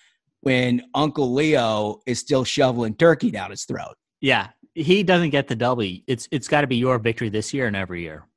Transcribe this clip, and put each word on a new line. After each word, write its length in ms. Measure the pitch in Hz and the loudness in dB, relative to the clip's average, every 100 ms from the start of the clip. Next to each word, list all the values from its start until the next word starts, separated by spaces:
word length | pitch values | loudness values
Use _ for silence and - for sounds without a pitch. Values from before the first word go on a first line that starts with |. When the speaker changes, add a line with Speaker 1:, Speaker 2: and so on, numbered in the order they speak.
| _ _ _ _ | _ _ _ _
Speaker 1:
when 420 | 139 127 127 123 - | 0 2 2 0 -2
Uncle 400 | 135 151 151 131 | -2 -2 0 0
Leo 680 | 127 156 147 117 107 107 104 - | 2 2 2 2 0 -2 -4 -6
is 140 | 120 | -6
still 240 | - 135 | 0 0
shoveling 520 | 123 - 131 120 113 107 | 0 2 2 2 -2 4
turkey 360 | 165 160 214 | 4 4 0
down 180 | 104 95 | -4 -8
his 140 | 98 | -10
throat. 320 | - 101 - - _ _ | -10 -10 -10 -18 _ _
Speaker 2:
Yeah, 300 | 135 120 95 _ _ - | 0 2 0 _ _ -4
he 260 | 151 196 | 2 2
doesn't 280 | 180 175 165 | 4 2 2
get 180 | 139 135 | 0 0
the 80 | 113 | -2
W. 460 | 120 123 98 90 - | 0 0 -2 -6 -6
It's, 220 | 123 - | -6 -4
it's 180 | 147 - | -6 0
gotta 180 | 151 143 | 0 2
be 80 | 120 | 0
your 240 | 127 123 | 2 0
victory 300 | 113 110 113 | 0 -2 -2
this 240 | 107 110 | -4 -4
year 120 | 139 120 | -4 -2
and 100 | 98 | -4
every 240 | 92 87 | -6 -8
year. 260 | 82 76 - | -10 -14 -20